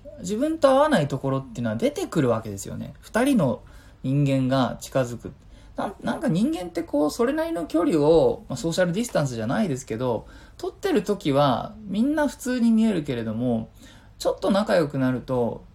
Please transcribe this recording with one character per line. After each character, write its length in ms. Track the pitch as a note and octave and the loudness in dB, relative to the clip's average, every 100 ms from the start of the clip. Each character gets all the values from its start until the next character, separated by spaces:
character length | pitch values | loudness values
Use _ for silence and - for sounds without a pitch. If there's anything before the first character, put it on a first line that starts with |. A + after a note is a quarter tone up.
| - - | -14 -12
自 180 | F3 G#3+ | -6 -2
分 220 | D4+ D#4+ | -2 4
と 100 | C#4 | 4
合 60 | C4 | 6
わ 140 | D#4 | 6
な 120 | A#3 | 4
い 60 | C#3+ | 2
と 100 | C3+ | -2
こ 140 | C3+ | -2
ろ 60 | C3+ | -2
っ 60 | C3 | -4
て 120 | A2+ | -6
い 20 | |
う 20 | |
の 80 | A#2 | -4
は 40 | A2 | 0
出 140 | B3+ | -2
て 160 | D4 F4+ | -2 -2
く 160 | E3+ | 0
る 80 | D#3+ | 2
わ 120 | A2+ | 0
け 60 | G#2+ | -4
で 60 | G2 | -10
す 80 | - | -10
よ 100 | - | -10
ね。 160 | - - | -12 -14
二 240 | - A3 | -6 0
人 140 | C4+ B3+ | 2 2
の 240 | D3+ - - - - - | 2 0 -8 -20 -20 -10
人 220 | C3 C#3 C#3 | -2 0 2
間 220 | C3+ B2+ | 2 2
が 300 | C3+ B2 - | 2 0 -4
近 220 | - C3+ | -4 -2
づ 160 | A#2+ A#2 | -2 -6
く。 160 | - - - - - - | -12 -16 -20 -20 -14 -8
な-、 200 | - - | -8 -6
な 140 | - - | -6 -4
ん 20 | |
か 80 | D4+ | -2
人 260 | E3 B3 | 0 0
間 140 | E4 F4 | -2 -6
っ 20 | |
て 140 | E4+ | -8
こ 240 | E4 C#4+ D4+ | -4 0 0
う、 40 | |
そ 140 | - A#3+ | 0 0
れ 80 | |
な 120 | D#4 E4 | 0 -2
り 60 | |
の 140 | E4 D#3 | -4 -2
距 180 | D#4+ | 0
離 160 | E4 E3 | 2 4
を、 440 | D3 E3 B2+ A#2 - | 6 6 4 2 -6
ま 60 | |
あ、 40 | C3+ | -6
ソ 120 | E3 | -4
ー 40 | |
シ 80 | E3 | 0
ャ 40 | F3+ | 0
ル 80 | |
デ 80 | E3+ | 0
ィ 40 | A#3 | -2
ス 60 | |
タ 120 | F3 | 0
ン 40 | C#3 | 0
ス 60 | |
じ 80 | A#2 | -2
ゃ 60 | A2 | -2
な 140 | G3+ | 0
い 40 | G#3 | -2
で 100 | B2+ | -4
す 100 | - | -6
け 100 | A2 | -4
ど、 300 | B2+ A2+ - - - - | -2 -2 -6 -18 -20 -10
撮 100 | F4+ | -10
っ 40 | |
て 220 | - G4 | -6 0
る 80 | C#4 | 0
時 300 | - G3+ - | 0 -2 0
は 420 | C3+ C#3+ A#2 - - G#3 | 4 4 2 -4 -12 -6
み 140 | F#3+ | -2
ん 100 | C4 | 0
な 140 | D#4 D4 | 2 0
普 100 | - | -2
通 220 | B3 B3+ | -4 0
に 120 | A#3 | 4
見 120 | A3 A3 | 4 4
え 80 | |
る 100 | F#3 | 0
け 120 | C#3+ A#2+ | -2 -4
れ 80 | |
ど 100 | A2+ | -4
も、 360 | A2 B2+ A2+ A2 - - - - - | -2 -2 -2 -4 -14 -20 -20 -20 -6
ち 80 | - | -4
ょ 60 | |
っ 60 | - | 0
と 120 | F#4 | 0
仲 240 | G3 G#3+ F#3+ | 2 2 2
良 120 | D3 | 2
く 120 | C#3 | 0
な 120 | C3 | 0
る 100 | B2 | 0
と 440 | A#2 B2+ A#2 - - | -2 -2 -2 -4 -12